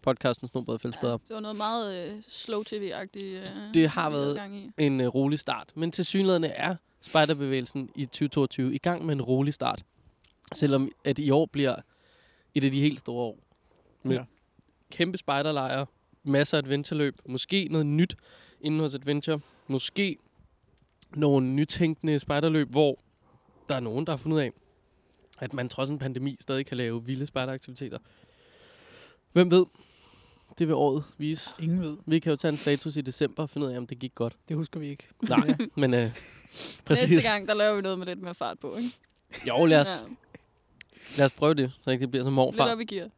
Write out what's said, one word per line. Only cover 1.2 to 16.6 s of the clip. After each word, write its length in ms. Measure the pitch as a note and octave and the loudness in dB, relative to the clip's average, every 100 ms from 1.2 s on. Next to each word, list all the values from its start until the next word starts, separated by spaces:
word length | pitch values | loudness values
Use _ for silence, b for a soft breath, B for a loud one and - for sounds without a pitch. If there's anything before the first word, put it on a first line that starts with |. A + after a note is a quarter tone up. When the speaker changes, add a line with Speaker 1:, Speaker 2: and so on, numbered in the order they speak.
| _ | _
Speaker 2:
det 60 | A3 | -12
var 40 | |
noget 180 | G#3+ G#3+ | -10 -6
meget, 500 | G#3+ A3+ G#3+ F#3 F3 | -4 -2 -4 -6 -10
øh, 140 | G#3+ A3 | -12 -16
slow 360 | - - G#3+ | -14 -6 -4
T 100 | G#3+ | -4
V-agtigt, 500 | G#3+ G3+ - F#3+ G3+ G3 | -6 -6 -8 -10 -12 -10
øh, 200 | F#3 F#3+ G3 G#3 | -8 -10 -10 0
Speaker 1:
Det 160 | E3 D#3+ | 4 4
har 200 | D#3 D#3+ | 4 -2
Speaker 2:
vi 40 | |
havde 120 | D3 C#3+ | 0 -2
Speaker 1:
været 100 | C#3+ | -4
Speaker 2:
gang 180 | G2 G2+ | -8 -12
i. 140 | - - | -14 0
Speaker 1:
en, 240 | D3 C3+ | 2 4
øh, 60 | B2 | 2
rolig 320 | C3 C#3 D3 | 2 2 0
start. 320 | - B2 - - | -4 -6 -8 -6
Men 160 | E3 | -4
tilsyneladende 560 | E3 F3 G3 F#3+ F3+ D#3+ | -2 0 2 4 4 2
er 280 | - D3 F#3 _ _ | -2 -4 -4 _ _
spejderbevægelsen 880 | - D#3+ D3+ D3+ C#3 C3+ B2 C#3 C3 - | 0 4 4 2 0 -2 -2 -8 -8 -8
i 100 | C3+ | -8
tyve 240 | - D3 | -2 -2
toogtyve 440 | D3+ C3+ - C3 C#3 | 2 0 0 -2 0
i 20 | |
gang 280 | F3 F3 E3 | -2 -2 -2
med 80 | |
en 80 | C#3+ | -2
rolig 320 | A#2+ C3 C#3+ | 2 2 2
start. 300 | D3 B2 - - _ _ _ _ _ - | 0 -2 -2 -8 _ _ _ _ _ -16
Selvom 380 | - D3 C#3 C3+ - | 0 2 2 0 -4
at 160 | - C3+ | -4 -2
i 100 | D3 | 2
år 140 | C3+ D#3+ | 2 2
bliver 300 | C#3+ C#3 A#2+ - b b b b b b - | 0 -2 -2 -10 b b b b b b 0
et 80 | |
af 80 | C3+ | 0
de 80 | C3+ | 2
helt 180 | D3 C3+ | 0 0
store 240 | - A#2+ | -8 -6
år. 140 | A#2+ G#2 _ _ _ _ _ _ | -6 -8 _ _ _ _ _ _
Med 120 | B2+ C3 | -4 -4
Speaker 3:
Ja. 60 | B2+ _ _ _ _ _ _ | -4 _ _ _ _ _ _
Speaker 1:
kæmpe 260 | - E3+ F#3 | -2 -2 -2
spejderlejre, 680 | - C#3 D3 D3+ C3 C3 C#3 _ _ _ | -2 0 0 -2 -2 -4 -6 _ _ _
masser 340 | - C#3 D3 | 2 2 4
af 40 | D#3 | 2